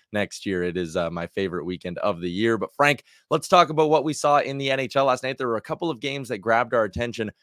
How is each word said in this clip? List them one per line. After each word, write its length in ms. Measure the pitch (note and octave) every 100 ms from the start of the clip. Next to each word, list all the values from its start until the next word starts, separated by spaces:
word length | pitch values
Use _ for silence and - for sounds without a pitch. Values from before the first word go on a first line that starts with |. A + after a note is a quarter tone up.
| _
next 320 | G#2 F#2+ - G2+
year. 180 | F2+
It 140 | F2+ F2
is, 180 | E2+ F2
uh, 140 | E2
my 180 | E2+ F2
favorite 380 | - F#2+ E2+ E2
weekend 320 | F2+ F2+ E2+
of 220 | G2+ E2+
the 80 | F2+
year. 280 | F2+ A2+ A2+
But 160 | - -
Frank, 280 | C#3+ C#3 - _ -
let's 180 | D#3 -
talk 220 | F3+ D#3+
about 200 | D#3 D#3
what 140 | D#3
we 100 | D3+
saw 260 | C#3+ D3 D3
in 180 | B2+ C#3
the 140 | C3+
N 80 | C3+
H 160 | C3 C#3
L 100 | C#3
last 180 | B2+
night. 140 | C3 C3
There 100 | B2+
were 100 | A2
a 40 |
couple 280 | - D#3 E3+
of 100 | A#2
games 300 | C#3 C#3 A#2+
that 100 | A2
grabbed 340 | G#2 A2+ A#2+
our 100 | B2
attention 480 | G#2+ A#2 A#2+ A2+ G#2+ -